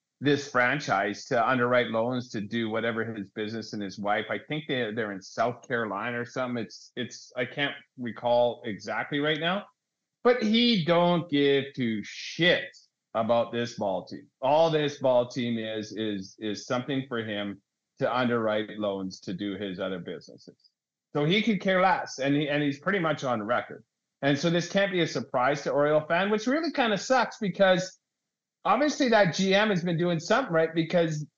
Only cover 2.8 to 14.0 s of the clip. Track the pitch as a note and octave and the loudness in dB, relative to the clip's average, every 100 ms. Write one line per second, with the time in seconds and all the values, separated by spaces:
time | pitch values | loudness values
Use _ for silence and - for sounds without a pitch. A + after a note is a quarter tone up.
2.8 | A#2 A2+ A2+ G#2+ F#2+ A2+ G#2+ A2+ G#2+ G#2+ | -2 -2 -4 -6 -8 -6 -6 -6 -8 -8
3.8 | G2 G2+ G2+ G#2+ G#2+ G#2 - D3+ D#3 C3 | -8 -6 -2 -2 -2 -6 -6 -8 -4 -4
4.8 | A2 A#2 G#2+ F#2+ - - A#2+ A#2+ - A#2+ | -2 -4 -4 -6 -8 -2 -2 -2 -6 -4
5.8 | A2 G2 A#2 A#2+ A#2+ C3+ B2+ A#2+ G#2+ - | -4 -4 -6 -6 -6 -6 -4 -4 -8 -12
6.8 | - - A#2+ - - B2 B2 - C#3 - | -14 -10 -10 -10 -12 -6 -6 -2 -4 -6
7.8 | _ - A#2+ G#2+ B2 A#2+ A#2+ A2+ A#2+ G2 | _ -10 -10 -4 2 4 2 0 -8 -8
8.8 | A2 G#2+ - D3 D3 D#3 E3+ G3 - _ | -6 -6 -4 -2 0 0 0 -2 -6 _
9.8 | _ _ _ _ A#3+ B3 G#3+ A3+ A#3+ G#3+ | _ _ _ _ 2 2 4 4 4 4
10.8 | D#3 E3+ F3 F3 - C#3+ C#3+ C#3 C#3 - | 4 4 4 2 2 2 4 2 0 -4
11.8 | A#2+ G#2+ - - - - E3+ D3 - - | -2 -2 -6 -12 -8 2 2 2 -2 -16
12.8 | _ _ _ A2 A2 A#2 A#2 A#2 A#2 - | _ _ _ -2 2 2 0 -2 -4 -4
13.8 | G#2 F2+ | -4 -4